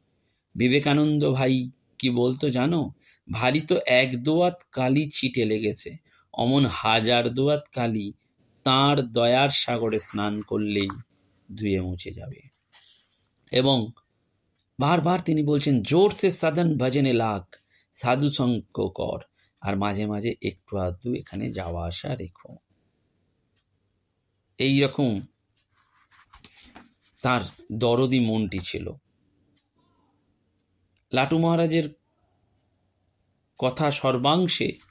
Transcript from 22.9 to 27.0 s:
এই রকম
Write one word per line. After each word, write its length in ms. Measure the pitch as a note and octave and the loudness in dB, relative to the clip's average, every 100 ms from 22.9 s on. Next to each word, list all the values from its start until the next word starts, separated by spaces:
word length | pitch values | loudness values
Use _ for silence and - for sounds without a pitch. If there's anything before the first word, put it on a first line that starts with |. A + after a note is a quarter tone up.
| _ _ _ _ _ _ _ _ _ _ _ _ _ _ _ _ - | _ _ _ _ _ _ _ _ _ _ _ _ _ _ _ _ -2
এই 220 | C3+ C#3 | 2 4
রকম 400 | C3+ C#3+ C3 G2+ - _ _ _ _ _ _ _ _ - _ - - - - - - _ | 2 2 -2 -2 -6 _ _ _ _ _ _ _ _ -20 _ -20 -20 -20 -20 -20 -20 _